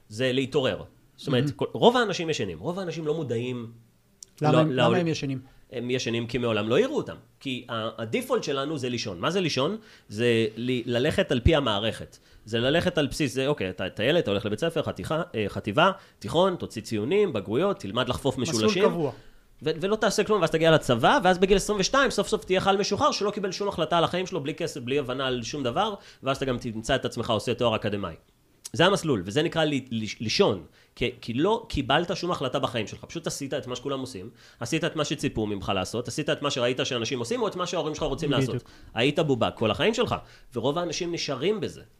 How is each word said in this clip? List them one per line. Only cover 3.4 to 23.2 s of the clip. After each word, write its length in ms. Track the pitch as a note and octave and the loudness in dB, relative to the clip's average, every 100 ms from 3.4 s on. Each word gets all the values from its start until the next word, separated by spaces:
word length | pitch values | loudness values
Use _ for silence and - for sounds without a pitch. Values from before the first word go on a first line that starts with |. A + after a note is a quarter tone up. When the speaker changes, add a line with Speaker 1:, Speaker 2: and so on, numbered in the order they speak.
| B2 B2 A2+ - _ _ _ _ - - | -4 -6 -10 -14 _ _ _ _ -20 -2
Speaker 2:
למה 120 | D3 | 4
Speaker 1:
לא, 40 | D#3 | 4
Speaker 2:
הם, 120 | D#3 | 4
Speaker 1:
לעול-, 200 | B2+ A#2+ | 4 4
Speaker 2:
למה 60 | - | 4
הם 60 | E3 | 2
ישנים? 320 | D3+ C#3+ C3 - - - | 0 -4 -6 -8 -20 -12
Speaker 1:
הם 180 | B2 A#2+ | -8 -2
ישנים 360 | B2+ B2+ A#2 A2+ | -2 0 -2 -2
כי 100 | B2+ | -2
מעולם 320 | A#2+ G#2+ G#2+ | 0 0 4
לא 60 | C3+ | 4
העירו 220 | C4 C#4 | 4 0
אותם. 180 | - D#2+ - _ | -4 -10 -18 _
כי 260 | C#3 B2 - | -8 -8 -6
ה-, 320 | A2+ A2 - | -6 -6 -6
הדיפולט 420 | A2+ G#3+ B3 A#3+ | -4 -4 0 -2
שלנו 340 | - C#3 C#3 D#3+ | 0 -2 -2 -4
זה 120 | B2 | -4
לישון. 300 | A#2+ A2+ E2+ | -4 -4 -4
מה 120 | B2+ | -2
זה 100 | F#3+ | 0
לישון? 360 | E3+ - D3 A3 - - - | 0 0 0 -2 -10 -20 -12
זה 160 | G2+ A#2+ A2+ A2 A#2 | 0 4 4 2 0
ל-, 400 | B2 B2+ B2 A#2+ | -2 -2 0 0
ללכת 360 | C#3+ - F#3 | 2 2 2
על 80 | C3+ | 2
פי 160 | - D#3 | 4 4
המערכת. 600 | B2+ G2+ A2 - D#2 - _ - G#2+ | 4 0 -2 -4 -10 -18 _ -20 -6
זה 140 | A2+ | 0
ללכת 380 | B2 E3 F3+ F3 | 2 2 2 0
על 100 | C#3+ | 0
בסיס, 260 | - D3 | 0 -2
זה, 140 | B2+ C3+ | 0 0
אוקיי, 220 | D3 F#2+ | 0 -2
אתה 200 | F#2 F#2 | -4 -6
טיילת, 340 | - A2+ E3+ | 0 2 2
אתה 80 | G#2+ | 2
הולך 140 | G2+ G#2 | 0 0
לבית 140 | G#2 | 0
ספר, 240 | E3 D#3+ | 0 -2
חתיכה, 380 | C3+ - - D#3+ E3+ A2+ | -4 -6 -4 -2 -2 -2
אה, 100 | G2+ | -2
חטיבה, 440 | - G#2+ G#2 F#3 - - _ | -2 -2 2 2 2 -8 _
תיכון, 360 | G#2 D3+ F#3+ F3 | -2 2 2 2
תוציא 260 | F#2 - | -6 -8
ציונים, 520 | G2+ G#2+ A2 G3 G3+ | -4 -4 0 2 2
בגרויות, 460 | A#2 F2+ A2+ G3 F#3+ | 0 -2 0 0 -2
תלמד 300 | - F#3+ A3+ | -4 -2 -2
לחפוף 280 | - F3+ E3 | 0 -2 0
Speaker 2:
מסלול 200 | B2+ A2+ | 0 2
Speaker 1:
משולשים. 260 | G#3+ F#3 | 2 4
Speaker 2:
קבוע. 280 | G3+ E3+ C#3+ - - - _ - | 4 2 -2 -4 -16 -20 _ -8
Speaker 1:
ו-, 80 | C#3+ D#3+ | -6 -2
ולא 140 | F#3+ G#3+ | -2 2
תעשה 280 | G#3+ G3+ | 2 2
כלום, 180 | G3 G#3 | 2 2
ואז 100 | D#3+ | 2
תגיע 200 | D#3+ D#3+ | 4 6
לצבא, 480 | D#3 - A#2 D#3+ B3+ | 6 4 4 4 6
ואז 140 | F3+ F3+ | 4 4
בגיל 200 | F#3 G3 | 4 4
עשרים 220 | G3 G#3 | 2 0
ושתיים, 320 | F#3 C4 C4 | 2 2 2
סוף 160 | A#3 F#3+ | 2 0
סוף 180 | A3 - | -2 0
תהיה 160 | F#3 | 2
חייל 160 | F#3 G3 | 4 2
משוחרר, 340 | F#3 G3+ D4 | 0 2 2
שלא 200 | - | 2